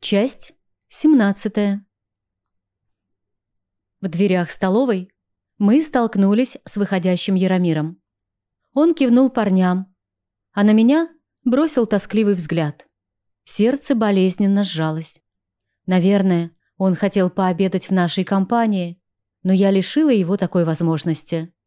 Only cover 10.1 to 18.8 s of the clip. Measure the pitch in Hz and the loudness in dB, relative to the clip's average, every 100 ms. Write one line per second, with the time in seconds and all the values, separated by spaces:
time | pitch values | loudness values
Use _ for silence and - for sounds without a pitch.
10.1 | _ _ _ _ - 208 220 226 302 330 | _ _ _ _ 0 2 4 4 2 0
11.1 | _ _ _ - 247 311 302 226 202 - | _ _ _ -2 0 0 0 0 -2 -2
12.1 | 208 208 196 160 165 151 - _ _ _ | -2 0 -2 -4 -4 -4 -6 _ _ _
13.1 | _ _ _ - - 214 277 - 247 214 | _ _ _ -14 -2 0 0 -2 -2 0
14.1 | 196 185 180 202 196 202 170 156 156 160 | 2 0 0 0 0 -2 -4 -4 -4 -10
15.1 | - _ _ _ _ _ _ - 185 175 | -16 _ _ _ _ _ _ -2 0 2
16.1 | 202 190 175 170 _ _ _ 190 180 202 | 2 2 0 -2 _ _ _ -2 0 -2
17.1 | 196 180 180 185 170 190 185 - 185 175 | 0 -2 0 -2 0 -2 -2 -2 0 0
18.1 | - 185 196 190 233 226 202 | -2 -2 -2 0 0 0 -2